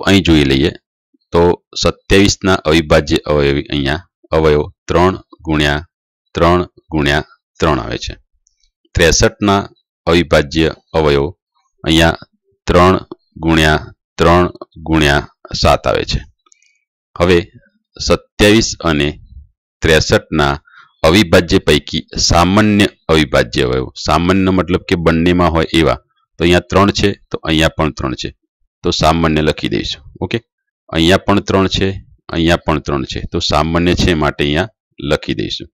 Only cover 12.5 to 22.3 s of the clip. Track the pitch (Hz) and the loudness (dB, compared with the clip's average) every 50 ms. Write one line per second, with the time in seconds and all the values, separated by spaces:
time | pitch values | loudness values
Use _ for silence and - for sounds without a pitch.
12.5 | _ _ _ - 85 87 87 92 92 - - - - - _ _ _ - 80 82 | _ _ _ 0 2 4 4 4 2 2 -2 -8 -18 -20 _ _ _ -6 -2 0
13.5 | 80 80 78 78 76 76 - - - _ _ _ _ - 85 85 85 90 87 82 | 2 2 2 2 0 0 -4 -8 -18 _ _ _ _ 0 2 2 4 4 2 0
14.5 | - - - - _ 85 80 78 80 80 76 71 73 69 - - _ _ - - | -4 -8 -18 -20 _ -14 -6 -2 0 2 2 2 0 0 -2 -6 _ _ -16 -12
15.5 | - - - 82 71 - - 64 53 50 - - - - - - _ _ _ _ | -8 -2 0 2 2 2 0 -2 -2 -2 -2 -4 -6 -6 -8 -10 _ _ _ _
16.5 | _ _ _ _ _ _ _ _ _ _ _ _ - - - 92 90 87 90 - | _ _ _ _ _ _ _ _ _ _ _ _ -6 -2 0 2 2 2 0 -2
17.5 | - - _ _ _ _ _ _ _ - - - 87 - - _ _ - 104 104 | -8 -20 _ _ _ _ _ _ _ -10 -4 -2 -2 -4 -4 _ _ 0 2 4
18.5 | 107 113 110 - - - - 85 78 71 71 76 - - - - - - - _ | 4 4 2 0 -4 -6 -4 -4 -2 -2 -2 -4 -6 -8 -14 -20 -20 -20 -20 _
19.5 | _ _ _ _ _ _ - 80 78 78 - - 113 104 - _ 80 78 73 71 | _ _ _ _ _ _ 0 2 2 2 2 2 0 0 0 _ -4 -2 -2 -2
20.5 | 71 71 - _ _ - - _ _ _ - 80 87 107 110 82 92 92 87 80 | -2 -6 -10 _ _ -20 -20 _ _ _ 2 2 4 4 4 4 4 2 2 2
21.5 | 95 92 - - 78 73 - - - - - _ - - - - | 0 0 0 0 0 0 -2 -4 -8 -10 -10 _ -6 -4 -2 0